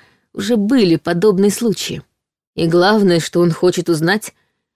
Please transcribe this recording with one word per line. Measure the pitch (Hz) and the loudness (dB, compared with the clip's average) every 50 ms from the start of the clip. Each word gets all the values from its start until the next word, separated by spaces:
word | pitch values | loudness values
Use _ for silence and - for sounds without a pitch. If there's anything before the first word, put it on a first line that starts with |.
| _ _ _ _ _ _ - | _ _ _ _ _ _ -12
уже | - 202 208 247 214 | -10 -4 -2 -2 0
были | 196 208 277 254 208 170 165 | 0 2 2 2 4 2 2
подобные | 156 - 170 170 175 202 214 190 180 196 208 | 0 -2 -4 -2 0 2 2 2 4 2 0
случаи. | 196 - 240 226 180 - - - 160 156 - _ _ _ _ _ _ _ _ _ - | 0 0 -2 -4 -4 -4 -6 -10 -10 -12 -14 _ _ _ _ _ _ _ _ _ -8
И | - 165 | -4 -2
главное, | 165 170 175 180 202 214 220 202 185 170 165 | 0 2 2 2 4 2 2 2 2 2 0
что | - - - 175 | -2 -2 -2 0
он | 175 175 | 0 0
хочет | 160 - - 180 175 180 170 170 | 0 0 0 -2 0 -2 -2 -2
узнать, | 170 151 160 170 202 214 - - _ _ _ _ _ _ _ _ _ | -2 -2 0 -2 -2 -2 -4 -10 _ _ _ _ _ _ _ _ _